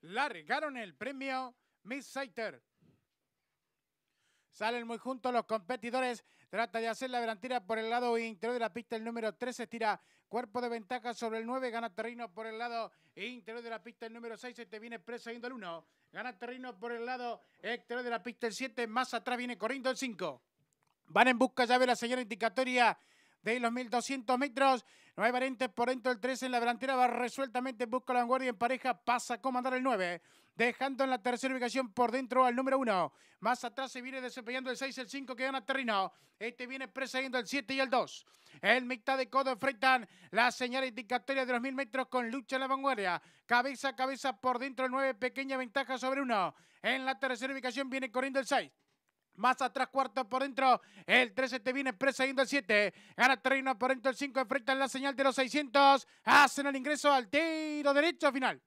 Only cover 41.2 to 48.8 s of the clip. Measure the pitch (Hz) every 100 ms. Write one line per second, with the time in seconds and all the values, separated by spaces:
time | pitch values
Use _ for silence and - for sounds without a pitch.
41.2 | 247 269 254 247 254 269 262 262 254 254
42.2 | 233 262 220 262 262 269 277 240 196 165
43.2 | - _ _ 240 254 262 277 240 262 269
44.2 | 269 220 254 247 269 240 262 254 269 220
45.2 | 254 - 269 262 254 269 247 262 254 269
46.2 | 269 220 175 - _ _ 202 262 262 262
47.2 | 269 247 262 269 254 240 269 269 254 247
48.2 | 269 269 240 262 151 _